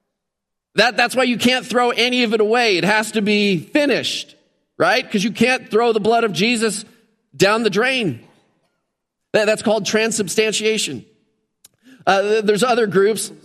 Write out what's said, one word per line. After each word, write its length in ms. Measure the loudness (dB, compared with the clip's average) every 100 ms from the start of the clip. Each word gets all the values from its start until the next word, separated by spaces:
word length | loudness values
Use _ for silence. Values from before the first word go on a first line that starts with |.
| _ _ _ _ _ _ _ 0
That, 200 | 0 0
that's 180 | -2
why 100 | 0
you 120 | -2 0
can't 280 | 0 -2
throw 260 | -2 -2 0
any 340 | 0 0 2
of 80 | 2
it 80 | 2
away. 380 | 2 2 2 0
It 60 |
has 280 | 0 0 0
to 100 | -2
be 360 | 0 2 2 0
finished, 760 | -2 0 0 0 -4 -8 -12 -20 _ _ _ -2
right? 320 | 0 0 0
'Cause 140 | -2
you 80 | -2
can't 400 | 0 0 0 -2
throw 220 | 0 2
the 80 | 0
blood 240 | 2 2
of 80 | 0
Jesus 520 | 0 0 0 -2 -4 -12 _ _ _ _ 0
down 260 | 2 4
the 80 | 0
drain. 560 | 0 0 0 -4 -6 -14 _ _ _ _ _ _ _ _ _ _
That, 100 | 0
that's 180 | 0 0
called 240 | 0 -2 0
transubstantiation. 1160 | -2 -2 -2 -4 -2 0 0 -2 -2 -4 -8 -14 _ _ _ _ _ _ _ _ -6 0
Uh, 160 | 0
th-, 220 | 2 0
there's 200 | 0 0
other 240 | 2 2 2
groups, 420 | 2 2 0 -6 -12